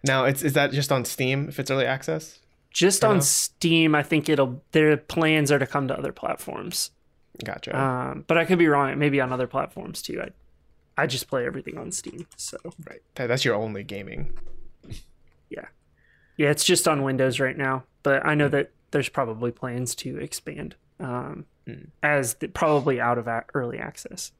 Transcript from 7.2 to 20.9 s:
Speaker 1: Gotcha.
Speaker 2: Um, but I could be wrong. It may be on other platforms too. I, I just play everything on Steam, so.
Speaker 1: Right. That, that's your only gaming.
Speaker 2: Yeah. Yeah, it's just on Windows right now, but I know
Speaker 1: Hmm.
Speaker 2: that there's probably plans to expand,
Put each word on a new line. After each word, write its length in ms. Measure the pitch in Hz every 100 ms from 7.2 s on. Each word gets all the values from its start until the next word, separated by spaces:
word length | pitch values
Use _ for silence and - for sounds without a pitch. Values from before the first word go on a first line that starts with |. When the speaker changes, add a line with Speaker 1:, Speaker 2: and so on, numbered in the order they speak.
| _ -
Speaker 1:
Gotcha. 320 | - 95 - 131
Speaker 2:
Um, 460 | 135 127 131 139 -
but 100 | 165
I 60 |
could 140 | 170 185
be 80 | 165
wrong. 240 | 143 135
It 80 | 139
may 100 | 147
be 100 | 139
on 120 | 127
other 140 | 127 123
platforms 540 | 135 139 - 160 165
too. 180 | - -
I, 80 | - - _ _ _ _ _ -
I 40 | 147
just 220 | 127 -
play 160 | 135 123
everything 300 | 135 - -
on 120 | -
Steam, 340 | 185 - - 175 -
so. 200 | - - 175 - 151
Speaker 1:
Right. 120 | - _ -
That, 100 | 123
that's 160 | 127
your 100 | 131 107
only 260 | 110 101
gaming. 520 | 101 101 98 - 147 - - - - - - - - _ _ _ _
Speaker 2:
Yeah. 160 | - - _ _ _ _ _ _ -
Yeah, 140 | 147
it's 140 | 147
just 220 | - 180 -
on 140 | 147
Windows 380 | 135 131 131 127
right 160 | 131 135
now, 280 | 135 131 - _
but 220 | 139 139
I 100 | -
know 120 | 151 143
Speaker 1:
Hmm. 60 |
Speaker 2:
that 180 | 143 - _ _
there's 180 | 147 131
probably 420 | - 120 110 120
plans 440 | 117 127 120 123 -
to 220 | 135 139
expand, 580 | 147 - - 147 151 - _